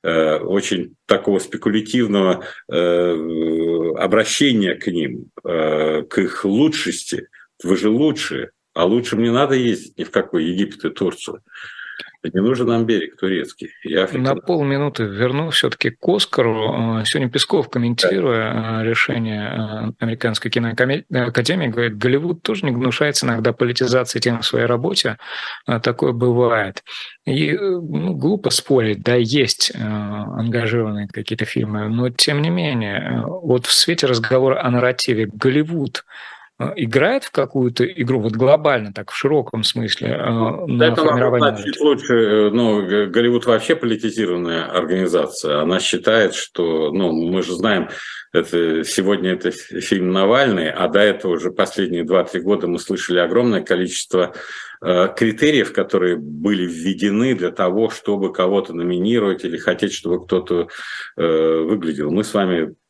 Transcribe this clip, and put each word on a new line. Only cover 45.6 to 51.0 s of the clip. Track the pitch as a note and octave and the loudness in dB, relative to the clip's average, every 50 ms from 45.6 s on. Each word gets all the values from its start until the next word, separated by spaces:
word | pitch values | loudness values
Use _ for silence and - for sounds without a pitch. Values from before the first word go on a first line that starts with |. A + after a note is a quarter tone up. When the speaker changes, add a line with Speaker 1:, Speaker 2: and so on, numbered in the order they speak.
Speaker 1:
Она | D#2 E2 F#2 F#2 | 2 2 0 0
считает, | - - - F2 - G#2+ A2 A2+ G2+ F2+ - | 0 0 -2 0 2 2 4 4 4 2 0
что, | - - - _ - F2 E2 D#2+ D#2 D#2 D2+ | -4 -10 -8 _ -2 0 0 0 0 0 0
ну, | D2+ F#2+ F#2+ E2 | 0 0 0 0
мы | D#2+ D#2+ E2+ E2+ F2+ F#2+ | 0 0 -2 0 0 -2
же | F2 F2+ F#2 | -2 -2 -4
знаем, | F2 F#2 A2 G#2 F#2 D#2+ - - - - - - - - _ | -2 0 2 2 2 0 -4 -8 -12 -12 -12 -14 -16 -16 _
это, | - F2 D#2+ - - E2+ E2+ E2 D#2+ D#2+ | -2 -2 -2 0 0 0 2 2 0 0
сегодня | D2+ - - - F#2 F#2+ G2+ F2+ F2 F#2 F2+ | -2 0 0 0 2 2 0 0 0 -2 -2
это | F2 - F2+ | 0 -2 -4
ф-, | F2 - - - - F2+ - | -4 -6 -14 -10 -10 -8 0
фильм | - G2+ F#2+ F2+ F2+ | 0 0 2 2 2
«Навальный», | F#2 F#2+ G2 G2+ A#2+ C3 C#3 B2+ G2+ F2 D#2+ D#2 | 2 4 4 4 4 4 4 4 2 2 0 -2
а | D2+ E2 F2+ - | -2 -2 -2 2
до | - | 4
этого | G2+ | 6